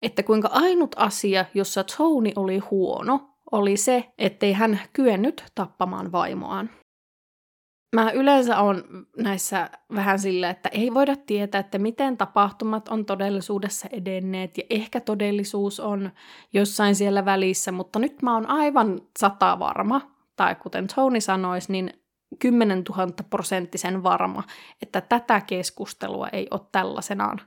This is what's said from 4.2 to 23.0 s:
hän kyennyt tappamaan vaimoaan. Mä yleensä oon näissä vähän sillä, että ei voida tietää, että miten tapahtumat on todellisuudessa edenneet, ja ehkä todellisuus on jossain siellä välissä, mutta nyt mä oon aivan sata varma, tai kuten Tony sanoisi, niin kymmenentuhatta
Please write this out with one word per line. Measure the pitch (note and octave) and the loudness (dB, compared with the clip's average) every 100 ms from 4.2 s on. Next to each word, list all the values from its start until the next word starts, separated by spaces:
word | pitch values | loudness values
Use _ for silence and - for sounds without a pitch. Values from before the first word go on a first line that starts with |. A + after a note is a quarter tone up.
| G#3 - G3+ | -2 0 0
hän | G3 A3+ G3+ - | 2 2 0 -2
kyennyt | - B3+ F#3+ B3 - - | 2 4 4 2 -2 -8
tappamaan | - F3+ - F3+ F#3+ F#3 | -8 -6 -4 -4 -4 -4
vaimoaan. | F3 F3+ F#3+ - F#3+ A3 - _ _ _ _ _ _ _ _ _ _ _ | -2 -2 -4 -6 -6 -8 -12 _ _ _ _ _ _ _ _ _ _ _
Mä | A3+ A3 | 0 2
yleensä | A3+ C4+ C#4 A#3+ G3+ | 2 6 6 4 4
oon | G3+ F#3 - F#3 - - | 2 0 -4 -16 -14 -6
näissä | G#3+ F#3+ - F#3+ D#3+ - - | -4 -4 -4 -4 -4 -10 -10
vähän | G#3 G3 G3 | -2 0 0
sillä, | G3 F3+ F3+ | 0 -2 -2
että | F#3 - | -4 -4
ei | G#3 A#3+ | -2 0
voida | A#3+ C#4 C#4 | 2 2 0
tietää, | - G#3 G3+ G3+ | -2 -2 -2 -4
että | G3 G3 | -2 -2
miten | G#3+ A3+ C4+ B3 | -2 0 -2 0
tapahtumat | F#3 G#3 G3+ - A3 G#3+ G#3+ | 0 2 2 0 -4 -4 -4
on | A3 | -4
todellisuudessa | G#3 G3 G3 G3 F3+ G3+ F#3+ - G3 | -2 -2 -2 -2 -4 -4 -6 -8 -10
edenneet, | A#3 F#3 F#3 F#3+ F#3 F3+ - | -10 -6 -6 -4 -6 -6 -8
ja | - | -4
ehkä | G#3+ A3 A#3+ | -4 -4 -6
todellisuus | A3+ G#3 G#3 G3+ G3+ G3+ G3+ G3+ | -4 -2 0 -2 -2 -4 -4 -4
on | G#3+ G3+ G3 - - - - | -6 -4 -6 -10 -20 -20 -4
jossain | G3+ G3+ - G#3 | 0 0 2 2
siellä | G3 G3+ G3 | 4 2 2
välissä, | F#3+ G3 F#3+ F#3+ - | 2 2 2 0 -2
mutta | F3+ F3+ G#3+ | -6 -4 -2
nyt | C#4+ - | -2 -2
mä | A#3+ | -2
oon | A3+ A3+ | 0 0
aivan | D4 D4 C#4 A3 F#3 - - | 0 2 4 2 0 -8 0
sata | G3 G3+ F#3 F3+ | 0 4 2 2
varma, | - - G3+ C#4 C#4 _ _ - | -2 -2 0 -2 -4 _ _ 0
tai | F3+ | 0
kuten | - F#3 F#3+ F#3+ | 0 -6 -6 -4
Tony | - C4+ A#3 | 2 2 2
sanoisi, | G#3 F#3+ F#3 F3+ - | 0 0 -2 -4 -4
niin | F#3+ F#3 - _ _ _ - | -4 -6 -10 _ _ _ -2
kymmenentuhatta | B3 A#3+ G#3+ F#3 F3+ F#3+ | 2 4 4 2 -2 -4